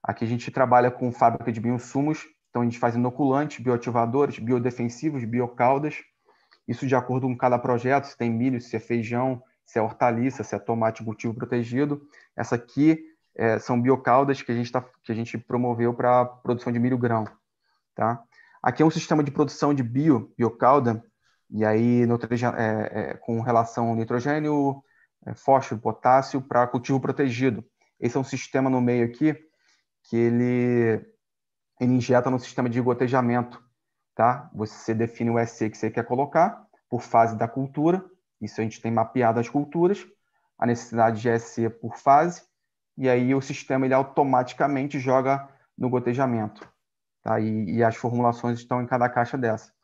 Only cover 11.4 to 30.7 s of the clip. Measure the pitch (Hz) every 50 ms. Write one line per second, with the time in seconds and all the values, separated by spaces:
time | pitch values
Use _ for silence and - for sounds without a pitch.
11.4 | 127 120 127 120 117 113 117 127 147 147 147 143 - _ _ - _ _ _ -
12.4 | 117 - 127 117 - - - 139 147 160 160 160 - - _ _ _ _ _ -
13.4 | 113 113 110 107 - - 127 120 120 131 135 127 131 131 120 131 139 139 139 -
14.4 | - - 120 120 120 120 - 127 123 - _ _ _ - 113 110 117 117 - 117
15.4 | - _ 123 120 123 123 120 117 117 120 120 120 - 123 123 123 123 123 - -
16.4 | _ - 120 120 - 127 120 120 120 127 131 120 123 117 117 110 107 101 - _
17.4 | _ _ _ _ _ _ _ _ _ _ _ - 107 113 120 120 - _ _ -
18.4 | _ _ _ _ - 123 120 - 156 160 156 165 - - 170 151 147 143 135 -
19.4 | 151 139 - - 156 147 147 135 127 113 120 135 151 165 139 113 107 - _ -
20.4 | 117 113 - - 127 120 139 147 127 120 110 110 - _ _ _ _ _ _ _
21.4 | _ _ - 104 107 107 107 110 117 120 120 120 120 117 120 117 117 113 123 117
22.4 | 123 120 - - 113 110 110 107 107 - - 107 90 67 - - - - 117 113
23.4 | 113 123 117 113 113 113 - 123 117 117 113 113 113 113 120 123 120 147 147 156
24.4 | 151 151 147 147 143 139 135 139 _ _ _ _ _ _ _ _ _ - 113 -
25.4 | - - 135 131 - - 123 110 - 120 107 - - 127 127 135 135 - - 135
26.4 | 131 - - 120 123 123 - 127 117 - 139 135 131 - 127 - 143 131 117 117
27.4 | 131 131 107 92 - _ _ _ _ _ _ _ - 120 - 143 131 - - 127
28.4 | - - - 135 131 131 131 127 123 120 123 123 117 120 120 - 156 156 147 -
29.4 | _ _ _ _ _ _ _ _ _ _ _ _ _ _ 113 117 117 117 120 120
30.4 | 123 123 123 123 123 123